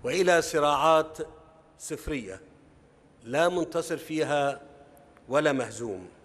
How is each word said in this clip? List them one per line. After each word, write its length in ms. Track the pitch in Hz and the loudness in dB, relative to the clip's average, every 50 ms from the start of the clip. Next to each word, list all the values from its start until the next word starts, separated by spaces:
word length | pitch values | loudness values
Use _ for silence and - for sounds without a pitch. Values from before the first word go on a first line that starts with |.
| - | -4
وإلى 380 | 123 147 180 180 180 175 165 | -2 0 2 4 6 6 4
صراعات 760 | 160 165 - 156 147 147 147 135 147 160 160 156 156 156 - - 156 - - - - - - - _ _ _ _ | 4 2 0 2 4 4 4 4 6 6 6 6 4 0 -6 -12 -12 -12 -14 -20 -20 -20 -20 -20 _ _ _ _
صفرية 640 | - - 160 143 - - 151 135 110 92 95 95 - - - - _ - _ - _ _ _ _ _ _ _ _ - | -10 -10 -10 -8 -6 -6 -6 -6 -6 -10 -14 -14 -18 -20 -20 -20 _ -20 _ -20 _ _ _ _ _ _ _ _ -12
لا 260 | 113 127 151 170 175 | -4 0 2 2 2
منتصر 480 | 180 180 160 165 - 165 160 165 170 | 2 0 -4 -2 -4 -6 -4 -4 -8
فيها 640 | 139 - - 156 156 151 135 147 147 143 143 135 - - - - - - - - - - - - - _ - | -8 -6 -6 -4 -4 -2 0 0 0 0 -2 -4 -6 -14 -20 -20 -20 -20 -20 -20 -20 -20 -20 -20 -20 _ 0
ولا 220 | 127 147 151 151 | 0 2 2 2
مهزوم 560 | 139 131 120 110 107 107 120 110 95 92 90 90 - - | 0 0 -4 -6 -8 -10 -8 -8 -8 -10 -12 -18 -20 -20